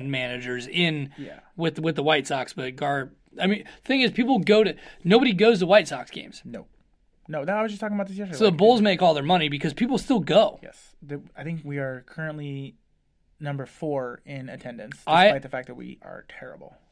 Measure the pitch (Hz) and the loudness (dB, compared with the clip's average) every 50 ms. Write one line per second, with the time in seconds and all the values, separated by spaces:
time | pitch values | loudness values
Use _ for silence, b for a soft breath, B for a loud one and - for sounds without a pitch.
0 | 131 139 139 131 127 123 123 123 123 127 123 123 120 - - 175 175 165 156 147 | -6 -6 -4 -4 -4 -6 -8 -8 -8 -8 -8 -8 -8 -6 -2 -2 0 0 -2 -4
1 | 139 135 - - 139 - - - _ _ _ - 165 160 156 165 160 165 156 151 | -8 -10 -12 -16 -16 -16 -16 -20 _ _ _ -4 -4 -4 -4 -2 -4 -4 -2 0
2 | 139 156 156 143 135 - 143 135 123 - - - 131 131 131 127 147 143 143 139 | 2 2 2 2 0 -2 -4 -4 -6 -8 -10 -10 -10 -10 -8 -6 -4 -2 -2 -4
3 | 131 135 - _ _ _ _ - 180 190 208 202 - B B B B - 262 269 | -4 -8 -12 _ _ _ _ -2 -2 0 0 -2 -6 B B B B -2 0 2
4 | 262 226 - - 240 240 269 214 156 - 214 214 220 190 151 B B B B B | 2 0 0 0 0 2 0 0 4 4 4 4 4 2 -2 B B B B B
5 | - 175 202 247 285 254 202 170 214 233 240 175 185 170 196 214 185 - 151 127 | 2 4 6 6 6 4 4 6 6 6 6 4 4 6 6 6 6 4 -6 -10
6 | 123 - - - - - - - _ 123 117 98 - _ _ _ _ _ _ _ | -12 -12 -14 -16 -16 -16 -20 -20 _ -16 -16 -16 -16 _ _ _ _ _ _ _
7 | _ _ _ _ _ - 156 151 139 170 202 214 220 220 208 196 220 208 208 202 | _ _ _ _ _ -10 -8 -8 -4 -4 -2 -2 -2 -4 -6 -8 -6 -6 -4 -4
8 | 196 190 190 196 208 185 165 165 220 202 170 143 196 226 254 226 214 208 185 151 | -6 -6 -8 -10 -10 -8 -2 2 2 2 4 6 6 6 8 8 4 2 4 4
9 | 185 170 160 143 139 156 185 180 156 147 143 143 - 160 - - 240 240 269 190 | 4 4 4 4 2 2 2 2 2 0 -2 -2 -4 -4 -2 -2 -2 0 0 -2
10 | - - 269 214 147 - 151 202 214 151 - - - - - - - _ _ _ | 0 0 0 0 2 4 4 4 4 4 0 -8 -18 -20 -20 -20 -20 _ _ _
11 | - 139 143 143 143 143 _ - 139 160 170 160 143 143 143 143 135 131 131 127 | -16 -14 -14 -14 -14 -18 _ -12 -10 -8 -8 -8 -8 -8 -8 -6 -6 -6 -8 -12
12 | 127 _ - 165 160 156 151 151 147 143 139 139 139 127 - _ _ _ _ _ | -16 _ -12 -10 -10 -8 -8 -10 -10 -10 -10 -10 -12 -14 -16 _ _ _ _ _
13 | _ _ _ _ _ _ _ _ 151 143 143 139 131 - - - 165 151 143 135 | _ _ _ _ _ _ _ _ -10 -8 -8 -8 -10 -12 -12 -8 -6 -4 -4 -4
14 | 127 123 120 - _ - 143 135 131 131 - - - 123 120 113 104 120 143 - | -6 -6 -10 -14 _ -16 -14 -14 -14 -14 -16 -14 -14 -16 -14 -14 -16 -16 -18 -12
15 | _ - 156 170 185 214 196 139 139 135 - 131 127 - 123 127 123 123 - - | _ 2 4 6 6 6 6 2 -4 -8 -8 -8 -8 -10 -14 -14 -14 -16 -16 -18
16 | - - 92 - - - - - 135 127 131 - - - - _ _ _ | -18 -18 -18 -18 -18 -20 -20 -18 -18 -18 -18 -20 -20 -20 -20 _ _ _